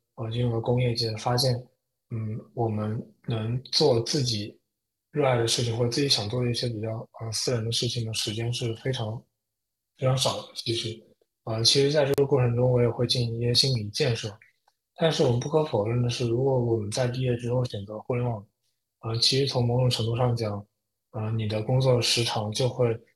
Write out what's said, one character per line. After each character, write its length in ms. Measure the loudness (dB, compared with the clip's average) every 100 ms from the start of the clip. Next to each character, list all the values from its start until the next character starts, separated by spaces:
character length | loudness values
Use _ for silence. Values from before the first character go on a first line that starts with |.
| _ -12
呃， 140 | -6
进 140 | -2
入 100 | 0
了 60 | 0
工 200 | 0 2
业 120 | 0
界， 220 | 0 -4 -2
发 220 | 0 2
现， 180 | 2 0 -6 _ _ _ -10
嗯， 280 | -6 -6 -6 -8
我 140 | -4 -2
们 340 | -2 -2 -4 -8 _ -6
能 340 | -4 -2 -4 -2
做 300 | 2 4 2
自 200 | 0 0
己 380 | 0 -2 -6 -12 _ _ _ _ _
热 140 | 0 2
爱 120 | 2
的 100 | 2
事 160 | 0
情， 120 | 0 0
或 80 | 0
者 40 |
自 120 | 2
己 80 | 2
想 180 | 0 0
做 160 | -2
的 80 | -2
一 20 |
些 140 | -2 -4
比 140 | -4
较， 80 | -4 -6 -10 -10
呃， 100 | -6
私 220 | -4 -2
人 100 | -2
的 80 | -2
事 160 | -2 -2
情 180 | -2 -4
的 80 |
时 200 | -4 -4
间 180 | -2 -4
是 240 | -2 -4 -4
非 160 | -4
常， 260 | -4 -4 -8 -12 _ _ _ _ _ _ -2
非 80 | 0
常 120 | 2
少 240 | 2 0
的， 80 | -6
其 200 | -8 -4
实。 280 | -4 -4 -10 -16 _ _ _ -6
呃， 180 | 0
其 180 | 4 4
实 80 | 4
在 140 | 4 2
这 80 | 2
个 100 | 2
过 160 | 2
程 120 | 2 2
中， 120 | 4
我 120 | 4
也 80 | 2
会 180 | 2 0
进 180 | 0 -2
行 120 | -2
一 20 |
些 140 | 2
心 200 | 4 4 0
理 100 | -2
建 240 | -2 0
设。 160 | -2 -4 -10 -20 _ _ _ _ -2
但 160 | 0
是 120 | 4
我 80 | 2
们 80 | 2
不 100 | 2
可 140 | 0 2
否 220 | 0 2
认 140 | 2
的 60 | 0
是， 180 | 0 0
如 160 | 2
果 160 | 2 2
我 180 | 2 0
们 140 | -2
在 160 | -2 -2
毕 140 | 0
业 140 | 0 0
之 140 | 0
后 140 | -2 -2
选 180 | -4 -8
择 120 | -10
互 140 | -4 -2
联 140 | -2
网， 160 | -4 -8 _ _ _ _ _
呃， 160 | -6 0
其 220 | 2 2
实 80 | 2
从 180 | 2 2
某 140 | 2
种 100 | 2
程 160 | 2 0
度 100 | 0
上 200 | 0 0
讲， 280 | -2 -4 -10 _ _ _ _
呃， 200 | -8 -4
你 160 | -2 -2
的 140 | -2
工 180 | 0 2
作 180 | 4 4
时 220 | 2 0
长 280 | 0 -2 -4
就 180 | -2 0
会 260 | 2 0 0 -8